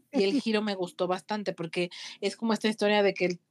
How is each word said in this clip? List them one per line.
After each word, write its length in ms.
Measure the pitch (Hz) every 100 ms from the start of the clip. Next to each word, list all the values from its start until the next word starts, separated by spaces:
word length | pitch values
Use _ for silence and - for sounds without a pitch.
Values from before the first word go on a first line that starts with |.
| _
Y 100 | 285
el 180 | 196 277
giro 220 | 226 214
me 140 | 214 190
gustó 320 | 175 - 180
bastante 440 | 180 - 214 190
porque 380 | 180 165 180 175 - - -
es 160 | 196 -
como 160 | 226
esta 160 | 214 220
historia 340 | 214 208 208
de 100 | 202
que 120 | 190
el, 160 | 180 180 _